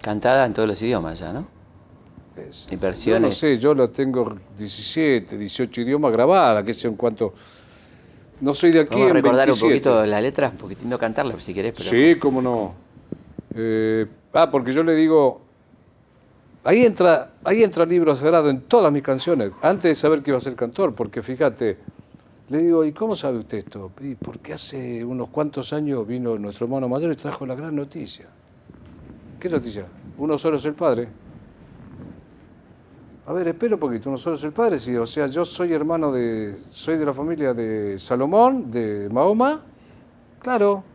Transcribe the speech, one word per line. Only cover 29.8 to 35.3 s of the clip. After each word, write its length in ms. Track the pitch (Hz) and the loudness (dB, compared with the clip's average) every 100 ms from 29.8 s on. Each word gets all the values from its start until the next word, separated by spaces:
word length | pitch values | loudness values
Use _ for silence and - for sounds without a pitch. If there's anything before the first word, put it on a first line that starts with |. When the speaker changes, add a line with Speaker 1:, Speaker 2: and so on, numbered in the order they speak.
| 90 - - - | -14 -18 -20 -8
Speaker 2:
"Uno 180 | 151 147 | -4 -2
solo 200 | 165 147 | -2 -2
es 80 | 147 | -4
el 80 | 147 | -2
Padre". 320 | 165 120 120 - - - - - - - - - - - - - - - _ - _ - - - - | 0 0 -4 -12 -20 -20 -20 -20 -20 -20 -20 -20 -20 -20 -20 -20 -20 -20 _ -20 _ -20 -20 -20 -8
"A 80 | |
ver, 140 | 175 170 | -4 -4
espera 280 | 165 233 196 | -2 -2 0
un 40 | |
poquito, 300 | 147 117 135 | -2 -4 -6
uno 80 | 131 | -6
solo 180 | 170 151 | -4 -6
es 80 | |
el 80 | 151 | -6
Padre, 260 | 175 233 156 | 0 0 0
sí, 180 | 120 120 | -2 -4
o 100 | 113 | -2
sea, 200 | 151 | -2
yo 160 | 139 | -4